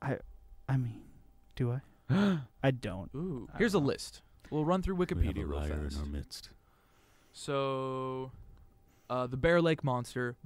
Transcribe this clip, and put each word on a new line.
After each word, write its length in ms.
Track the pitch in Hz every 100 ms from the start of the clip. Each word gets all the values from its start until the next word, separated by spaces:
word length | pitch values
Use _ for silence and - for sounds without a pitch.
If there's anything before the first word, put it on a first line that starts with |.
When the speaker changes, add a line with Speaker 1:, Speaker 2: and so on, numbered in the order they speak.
Speaker 1:
I, 180 | 135 - - - - - -
I 80 | 135
mean, 260 | 123 110 - - - - - -
do 160 | 120
I? 680 | 127 - - - 160 202 170 123
Speaker 2:
<gasps> 140 | -
Speaker 1:
I 80 | 139
don't. 400 | 127 101 92 87 135
Speaker 3:
Ooh. 320 | 185 139 98
Speaker 1:
I 60 | -
Speaker 3:
Here's 160 | 226
a 40 | 185
Speaker 1:
don't 40 |
know. 60 | 139
Speaker 3:
list. 340 | - - - - - -
We'll 160 | 147
run 160 | 156 185
through 140 | 185
Speaker 2:
We 120 | 185 180
have 20 | 87
Speaker 3:
Wikipedia 240 | 82 -
Speaker 2:
a 40 | 73
Speaker 3:
real 120 | 73
Speaker 2:
liar 140 | 73
in 100 | 76 73
Speaker 3:
fast. 80 | 73
Speaker 2:
our 80 | 73
midst. 440 | 73 - - - - _ _ _ _ _ _ _
Speaker 3:
So, 960 | - - 139 139 131 131 131 131 131 131 - - - - _ _ _ -
uh, 160 | 127 127
the 100 | 131
Bear 240 | 165 175
Lake 220 | 165 160
Monster, 540 | 139 123 123 127 123 120